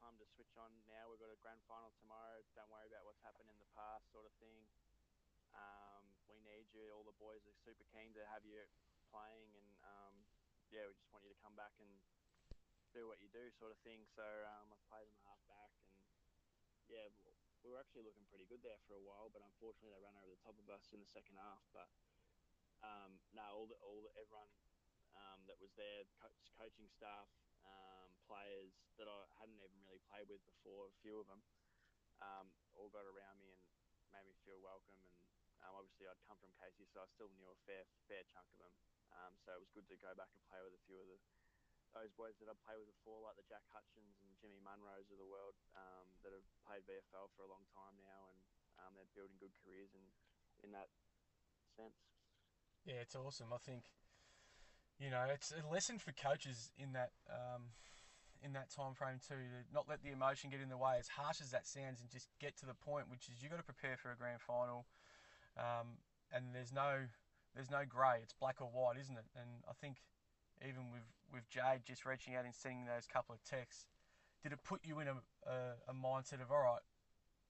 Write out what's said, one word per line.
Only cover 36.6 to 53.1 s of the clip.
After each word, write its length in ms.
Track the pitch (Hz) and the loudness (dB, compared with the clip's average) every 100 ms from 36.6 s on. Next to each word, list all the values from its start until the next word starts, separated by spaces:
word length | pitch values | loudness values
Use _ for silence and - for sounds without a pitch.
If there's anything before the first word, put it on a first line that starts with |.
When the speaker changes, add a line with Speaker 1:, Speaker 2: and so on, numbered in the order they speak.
| 92 92 98 | -14 -14 -12
Speaker 1:
so 160 | 98 | -10
I 80 | 95 | -10
still 240 | - 104 | -8 -12
knew 160 | 95 92 | -12 -16
a 80 | 90 - | -14 -8
fair, 160 | 95 - _ - | -8 -8 _ -10
fair 160 | 98 90 | -8 -8
chunk 160 | 92 90 | -16 -18
of 80 | 92 | -18
them. 120 | 87 90 - _ - | -20 -20 -20 _ -18
Um, 220 | 87 90 95 | -12 -12 -10
so 160 | 95 90 | -8 -8
it 20 | |
was 140 | 95 | -8
good 160 | 107 95 | -12 -10
to 80 | 92 | -10
go 160 | 95 | -6
back 160 | 95 95 | -6 -8
and 100 | 98 - | -12 -12
play 160 | 95 | -10
with 160 | 95 92 | -8 -12
a 40 | - | -12
few 160 | 95 | -10
of 80 | 95 | -10
the, 80 | 95 - - - - - - - 113 | -14 -18 -20 -20 -20 -20 -20 -12 -8
those 180 | 110 | -8
boys 240 | 98 113 104 | -6 -8 -8
that 80 | 110 | -10
I'd 160 | 104 | -10
played 160 | - 110 | -8 -8
with 140 | 104 | -10
before, 240 | 98 110 110 110 | -14 -12 -8 -8
like 80 | |
the 140 | 101 92 | -10 -12
Jack 180 | 107 - | -12 -12
Hutchins 480 | 107 104 110 104 98 | -14 -16 -20 -20 -20
and 80 | 98 98 | -20 -16
Jimmy 220 | 107 98 | -14 -12
Munros 480 | 98 101 101 98 101 | -10 -10 -8 -10 -10
of 80 | 98 | -12
the 80 | 95 | -8
world, 320 | 98 98 98 - | -8 -8 -12 -16
um, 320 | 95 95 92 92 92 | -14 -12 -12 -16 -14
that 80 | 98 | -12
have 160 | 95 92 - | -12 -14 -18
played 240 | - 101 95 | -10 -8 -6
V 80 | |
F 160 | 95 - 95 | -8 -8 -10
L 100 | 98 | -10
for 80 | - | -12
a 80 | 95 | -14
long 140 | 95 95 | -14 -16
time 220 | 98 98 98 | -16 -16 -14
now, 300 | 98 98 95 | -16 -14 -16
and, 80 | 95 98 - _ - | -18 -20 -20 _ -14
um, 120 | 92 | -12
they're 140 | 98 92 101 | -12 -12 -10
building 220 | 98 95 | -10 -10
good 160 | 95 - | -14 -14
careers 260 | 95 92 98 95 | -14 -12 -12 -14
in, 80 | 95 - - - - - | -20 -20 -20 -20 -20 -16
in 80 | 101 101 | -8 -6
that 160 | 95 - - _ _ _ _ _ - | -6 -10 -20 _ _ _ _ _ -18
sense. 240 | - 226 - - - - - _ _ - - 165 | -10 -10 -12 -20 -20 -20 -20 _ _ -20 -12 -4
Speaker 2:
Yeah, 160 | 123 | -2
it's 140 | 117 | -2